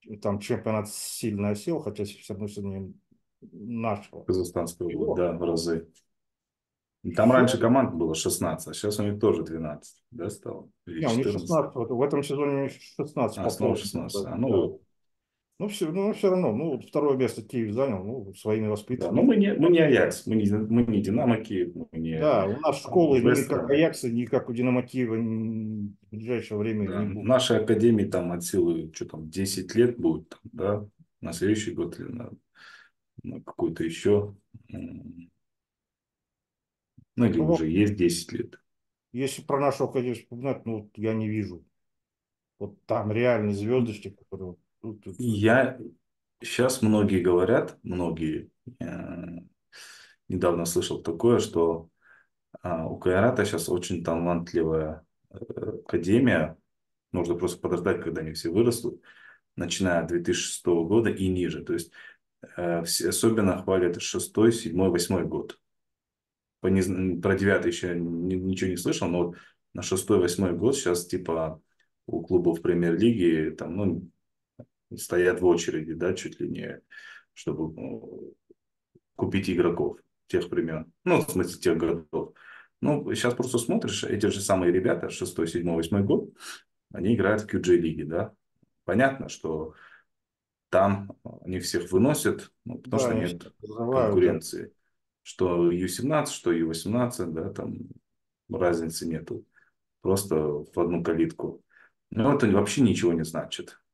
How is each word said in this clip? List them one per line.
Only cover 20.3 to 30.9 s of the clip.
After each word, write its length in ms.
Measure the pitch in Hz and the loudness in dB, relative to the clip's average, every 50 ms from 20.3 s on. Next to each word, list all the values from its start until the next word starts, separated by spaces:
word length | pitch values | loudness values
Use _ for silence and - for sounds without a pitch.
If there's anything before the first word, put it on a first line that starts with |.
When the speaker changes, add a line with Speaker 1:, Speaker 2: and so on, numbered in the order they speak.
| 110 | 0
Speaker 2:
не, 140 | 110 107 101 | 2 2 2
мы 320 | 101 107 110 107 113 120 120 | 2 0 0 2 2 2 4
не 180 | 117 110 101 | 4 2 0
Динамо 380 | 98 92 101 131 147 123 117 107 - | 2 2 0 2 4 2 2 2 0
Киев, 320 | - 107 92 87 85 85 | -4 -2 -2 -2 -4 -4
мы 240 | 85 82 - - 80 | -12 -14 -12 -8 -6
не 200 | 82 82 80 80 | -4 -4 -2 0
Speaker 1:
Да, 280 | 160 151 139 110 95 | 2 4 4 4 2
у 140 | 98 104 135 | 2 -2 0
нас 200 | 320 156 - - | 0 -2 -2 -2
школы 400 | - - - 180 170 156 139 131 | -4 0 2 4 4 6 6 6
Speaker 2:
Вест 240 | 117 123 123 123 127 | 6 6 4 4 2
Speaker 1:
не 40 | - | 0
как 120 | - 123 | 0 -2
Speaker 2:
Хэм. 100 | 120 120 | 0 2
Speaker 1:
Аякса, 400 | 139 147 160 107 - - - 123 | 4 4 4 2 2 -2 -6 -2
не 160 | 117 117 123 | -2 -2 -2
как 220 | 117 - 127 - - | 0 0 -2 0 -2
у 20 | 123 | -4
Динамо 300 | 113 123 127 123 123 123 | 0 2 2 2 2 0
Киева 320 | 127 - 131 127 113 110 | -2 -2 -2 -2 0 0
н-, 840 | 113 117 113 110 110 110 110 113 110 110 107 110 107 101 101 98 _ _ _ | -2 -2 -2 -2 -2 -4 -4 -4 -4 -6 -6 -6 -6 -6 -8 -10 _ _ _
в 0 | |
ближайшее 480 | - 107 110 113 123 113 107 - 110 104 | -14 -12 -6 -4 -4 -4 -4 -4 -4 -2
время 280 | 107 110 110 107 104 92 | -2 0 0 0 -2 -2
Speaker 2:
Да, 160 | 92 101 104 | -2 -2 -2
Speaker 1:
не 100 | 101 92 | -2 -4
будет. 120 | 104 98 | -4 0
Speaker 2:
нашей 320 | 104 127 127 123 - 120 104 | 4 4 4 4 4 2 2
академии 460 | 107 - 117 104 107 120 113 107 98 | 4 4 4 6 6 6 6 6 4
там 280 | - - 92 87 87 87 | 2 0 -2 -2 -2 -4
от 120 | 87 87 | -4 -6
силы, 460 | - - 98 87 85 85 82 80 78 80 | -2 0 2 2 2 2 -2 -4 -8 -10
что 140 | - - | -12 -12
там, 240 | - - 78 80 78 | -12 -10 -12 -14 -10
десять 440 | 82 95 98 95 - 95 92 90 98 | -6 -4 -4 -2 -2 -4 -6 -4 4
лет 200 | 107 120 120 120 - | 4 4 4 4 2
будет, 300 | - 85 80 73 - _ | 0 0 0 0 -4 _
там, 100 | - - _ 104 - | -20 -20 _ -18 -10
да, 340 | - 92 98 104 104 104 101 | -4 -2 -2 -2 -2 -4 -10